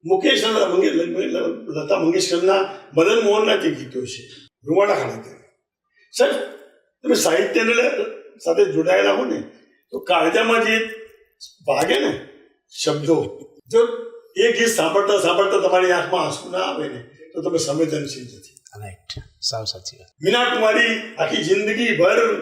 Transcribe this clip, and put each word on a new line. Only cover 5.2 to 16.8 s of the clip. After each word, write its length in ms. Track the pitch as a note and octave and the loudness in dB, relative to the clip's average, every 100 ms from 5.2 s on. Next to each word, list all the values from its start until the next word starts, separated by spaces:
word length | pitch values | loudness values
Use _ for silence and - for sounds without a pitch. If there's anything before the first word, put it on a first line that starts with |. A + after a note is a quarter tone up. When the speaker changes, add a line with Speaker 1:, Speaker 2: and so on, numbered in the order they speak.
Speaker 1:
કરે. 260 | - - _ _ _ _ _ _ _ - | -14 -20 _ _ _ _ _ _ _ 0
સાહેબ, 160 | C4+ - - - - _ _ _ | 0 0 -6 -14 -20 _ _ _
તમે 120 | - | 0
સાહિત્યને 600 | A#3+ - E3 G#3 - A3 | 2 2 2 2 0 2
લ-, 300 | E3+ - - - - - - | 2 0 0 -6 -8 -18 -10
સાથે 200 | E3+ E3 | -2 2
જોડાયેલા 480 | G3 D#3 D#3 F#3+ G3+ | 2 2 2 4 4
હો 120 | G3 | 2
ને, 180 | B3+ G#2+ - - _ _ _ | 0 -4 -8 -16 _ _ _
તો 80 | - | -12
કાળજામાં 680 | - E3+ D#3+ A3+ A3+ A3+ | -2 2 2 2 2 2
જે 260 | A3 A3 - - - _ _ _ - _ - | 2 0 -2 -10 -18 _ _ _ -20 _ -2
વાગે 300 | C#3 D#3+ - | 0 2 0
ને 220 | - - - - _ _ _ - | 0 -4 -10 -20 _ _ _ -6
શબ્દો, 540 | - D3 D3+ D#3 C#3 - - - _ | -4 -2 2 0 0 -8 -18 -20 _
જો 120 | A#3 A#3 - - - - - | 2 2 0 -10 -16 -18 0
એ 160 | A#3 | 0
ગીત 160 | A#3 A#3 | 2 0
સાંભળતા 520 | F#3+ D#3+ F3+ G3 G3+ | 2 0 0 2 2
સાંભળતા 480 | E3+ F3 G3 F#3+ F#3 | 2 2 2 2 2
તમારી 220 | F#3 F#3 | 2 2
આંખમાં 360 | F3 E3+ F3+ D3+ | 2 0 -2 -2
આંસુ 240 | - F3+ | -4 -8
ના 80 | F#3 | -4
આવે 300 | F#3 F3 | -4 -4